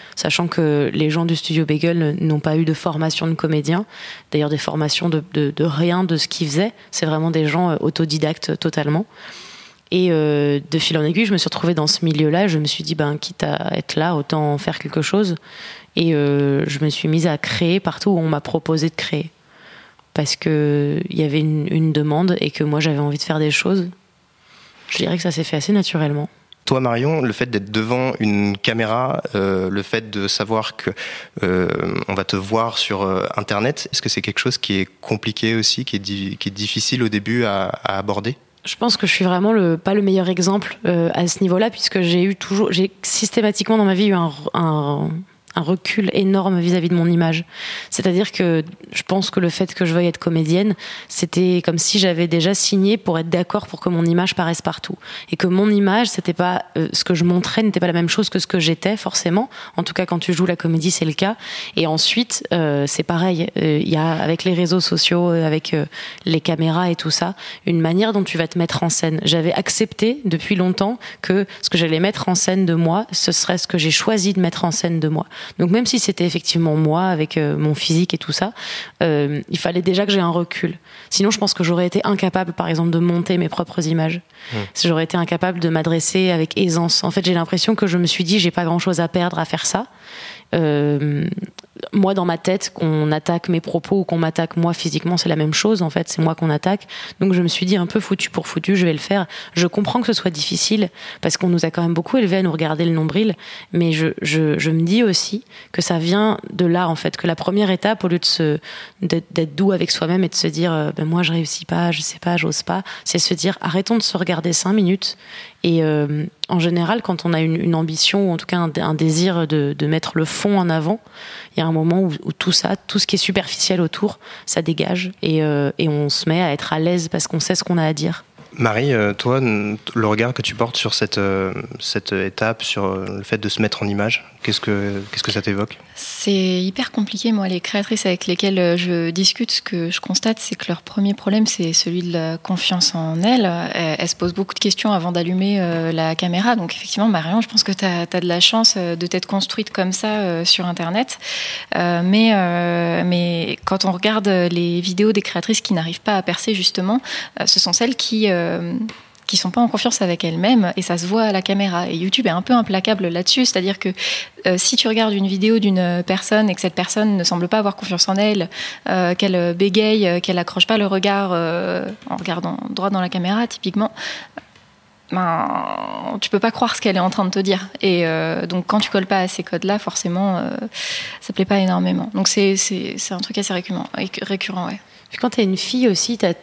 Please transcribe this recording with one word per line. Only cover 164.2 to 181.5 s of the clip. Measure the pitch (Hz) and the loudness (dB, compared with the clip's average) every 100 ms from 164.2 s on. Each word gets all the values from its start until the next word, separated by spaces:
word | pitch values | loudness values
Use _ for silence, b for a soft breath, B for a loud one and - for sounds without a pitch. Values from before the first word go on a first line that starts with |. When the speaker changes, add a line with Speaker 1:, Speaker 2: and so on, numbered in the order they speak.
| B - 185 | B -4 0
Speaker 3:
euh, | 185 | 2
si | - 247 | 2 2
tu | 220 | 2
regardes | 220 220 | 2 2
une | 202 196 | 2 0
vidéo | 190 214 226 | 2 4 4
d'une | 202 185 175 175 175 | 4 2 2 0 -2
personne | 190 - 214 214 | -2 2 2 2
et | 180 | 0
que | |
cette | 180 | -2
personne | - 180 214 214 196 | -2 -2 0 2 2
ne | |
semble | 170 175 175 | 0 0 0
pas | 220 | 0
avoir | 202 196 | 0 -2
confiance | 190 175 - | -4 -2 0
en | 190 | 2
elle, | 214 202 170 B B B - | 2 0 -2 B B B -2
euh, | 185 180 | 0 0
qu'elle | 180 196 180 175 | 2 0 2 0
bégaye, | 175 202 196 214 220 190 | 2 2 2 2 4 2
euh, | 175 | 0
qu'elle | 185 180 | 0 -2
accroche | 170 185 - | -2 -2 0
pas | 226 | 2
le | 196 | 2
regard, | 190 202 202 196 | 2 2 0 0
euh, | 170 165 170 185 180 - 214 - | 0 0 -2 -2 -4 -6 -10 -10
en | - | -8
regardant | 180 170 170 170 - | -6 -4 -4 -6 -8
droit | - 196 | -4 -2
dans | 196 | 0
la | 180 | -2
caméra, | 185 180 214 240 | -2 0 0 -2
typiquement, | - - 202 214 B B B B - - - - _ _ _ - | -4 -4 -2 -2 B B B B -18 -20 -20 -20 _ _ _ -6
ben, | 185 180 160 - - 50 50 52 52 - 208 | -2 0 0 -2 -4 -4 -6 -8 -8 -8 -6
tu | - | -2
peux | 202 | 0
pas | 226 | 0
croire | - 240 - | 0 -2 0
ce | |
qu'elle | 214 185 | 0 2
est | |
en | 185 | 0
train | 202 185 | 0 0
de | |
te | 185 | 0
dire. | 196 185 190 - | 0 0 -4 -2
Et, | 196 175 165 | 0 2 2
euh, | 160 160 - 175 | 0 -2 -2 -4
donc, | 180 - | -4 0
quand | 214 | 0
tu | - | 2
colles | 196 185 | 0 2
pas | 196 | 0
à | 185 | 0
ces | - | -4
codes-là, | 175 175 190 208 | -6 -2 0 -2
forcément, | 190 - 180 175 196 180 | -2 -4 -2 0 0 0
euh, | - - 220 B B B B B | -2 -6 -8 B B B B B
ça | - | -6
plaît | 196 | -2
pas | 190 | 0